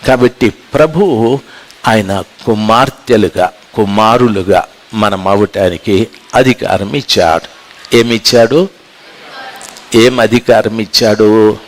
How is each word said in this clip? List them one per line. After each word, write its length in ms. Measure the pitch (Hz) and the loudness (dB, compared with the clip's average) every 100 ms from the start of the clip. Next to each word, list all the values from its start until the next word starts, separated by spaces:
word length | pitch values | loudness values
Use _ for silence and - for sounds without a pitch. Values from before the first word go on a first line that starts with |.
| - | 0
కాబట్టి 440 | 127 123 - 113 | 2 2 0 -4
ప్రభువు 880 | - - 143 156 160 196 117 117 135 - - - - - | -4 -6 -2 0 0 -2 0 0 -2 -8 -20 -20 -8 -2
ఆయన 340 | 110 98 98 90 - - | -2 -2 -6 -8 -10 -4
కుమార్తెలుగా, 1040 | 107 107 113 135 - - 113 95 - 90 - _ | -2 0 2 0 -4 -2 0 0 -2 -4 -6 _
కుమారులుగా 920 | - 101 101 110 123 120 101 92 90 - _ - | -4 -2 0 0 2 0 -2 0 -2 -2 _ -10
మనం 340 | 110 104 98 95 | -4 -4 -2 -2
అవటానికి 800 | 101 104 - 92 87 - 98 110 - - | 0 -2 0 -2 -2 -2 -2 -2 -8 -4
అధికారం 600 | 127 131 117 95 95 98 | 0 0 0 -4 -4 -4
ఇచ్చాడు. 480 | 143 - - 85 82 - - - - - 120 | -8 -4 -2 0 -2 -6 -20 -20 -20 -2 0
ఏమిచ్చాడు? 720 | 117 113 - 120 113 143 196 _ _ _ - - - - - - - - - | 0 -2 0 2 2 2 -2 _ _ _ -20 -20 -20 -20 -20 -20 -20 -20 -2
ఏం 260 | 113 120 127 | 2 2 2
అధికారం 580 | 110 120 - 110 107 113 | 0 0 2 0 0 -6
ఇచ్చాడు? 800 | 104 - 113 104 107 110 107 104 | -4 -2 0 2 2 4 2 0